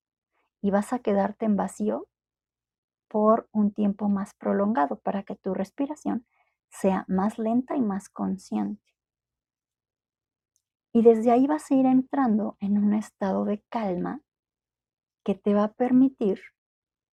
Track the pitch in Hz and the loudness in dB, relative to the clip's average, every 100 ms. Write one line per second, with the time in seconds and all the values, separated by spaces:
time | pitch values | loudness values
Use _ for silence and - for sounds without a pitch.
0 | _ _ _ _ _ _ 202 196 208 247 | _ _ _ _ _ _ -2 0 -2 -4
1 | 247 202 196 208 220 202 190 - 208 226 | -2 0 0 -2 -2 0 -2 -4 -4 -4
2 | 392 _ _ _ _ _ _ _ _ _ | -8 _ _ _ _ _ _ _ _ _
3 | _ 214 214 226 - 214 202 208 208 196 | _ 0 4 4 0 0 0 0 -2 -2
4 | 208 202 202 - 214 202 202 240 277 208 | -2 -2 -4 -8 -4 0 0 0 -2 -4
5 | - 196 202 - - 185 190 - 277 302 | -6 -6 -8 -10 -6 -6 -6 -6 -8 -6
6 | - 220 - _ _ _ _ - 196 190 | -6 -8 -8 _ _ _ _ -4 -2 -2
7 | - 185 202 220 220 233 254 330 220 196 | -2 -2 -2 -4 -2 -2 -2 -4 -2 -4
8 | - - 196 190 - 214 202 208 _ _ | -8 -8 -6 -6 -8 -6 -6 -8 _ _
9 | _ _ _ _ _ _ _ _ _ _ | _ _ _ _ _ _ _ _ _ _
10 | _ _ _ _ _ _ _ _ _ 233 | _ _ _ _ _ _ _ _ _ 4
11 | 226 226 226 240 269 302 - 269 262 262 | 6 6 4 4 2 0 0 2 4 2
12 | 262 277 262 208 214 - 196 208 208 208 | 2 -2 0 0 -2 -6 -2 0 2 0
13 | 208 - 196 196 208 208 - 233 214 180 | -4 -6 -4 -2 -2 -6 -8 -6 -4 -4
14 | 180 233 - _ _ _ _ _ _ _ | -6 -8 -14 _ _ _ _ _ _ _
15 | _ _ - 196 - 202 208 - 247 254 | _ _ -6 -4 0 0 0 -2 0 4
16 | 269 - 214 185 - _ _ _ _ _ | 4 2 -2 -2 -8 _ _ _ _ _
17 | _ | _